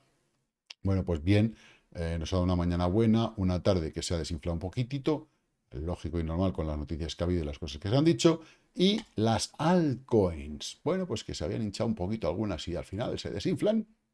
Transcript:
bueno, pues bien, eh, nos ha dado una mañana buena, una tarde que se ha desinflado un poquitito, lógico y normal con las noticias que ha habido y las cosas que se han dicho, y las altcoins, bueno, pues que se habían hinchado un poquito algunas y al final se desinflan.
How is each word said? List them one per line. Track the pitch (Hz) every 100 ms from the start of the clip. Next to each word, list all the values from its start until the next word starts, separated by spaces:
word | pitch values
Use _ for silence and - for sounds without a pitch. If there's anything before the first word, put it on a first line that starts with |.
| _ _ _ _ _ _ _ -
bueno, | 98 95
pues | 92 82
bien, | 78 104 110 110 - - _
eh, | - 82 82
nos | 80
ha | 92
dado | 90
una | 90
mañana | 87 87 87
buena, | 95 117 110 117 -
una | 92 90
tarde | 104 92 78
que | 82
se | -
ha | 87
desinflado | 76 82 87
un | 85
poquitito, | 92 107 120 139 139 147 - _ _ _ _
lógico | 62 80 87 85 85
y |
normal | 80 80 95
con | 90 80
las | 76
noticias | 71 78 80 -
que |
ha | 85
habido | 90
y | 73
las | 71
cosas | 78 73
que | 98
se | 127
han | 160
dicho, | 160 170 160 - - _
y | - 185 214 - -
las | 110 107 - -
altcoins, | 151 180 156 127 - 113 92 82 71 73 - -
bueno, | 139 185 185
pues | 113 -
que |
se | -
habían | 80 117
hinchado | 110 95 107
un | 110
poquito | 90 110 82
algunas | 87 110 90 -
y | 85
al | -
final | 95 123 -
se | -
desinflan. | 85 - 170 202 220 214 _ _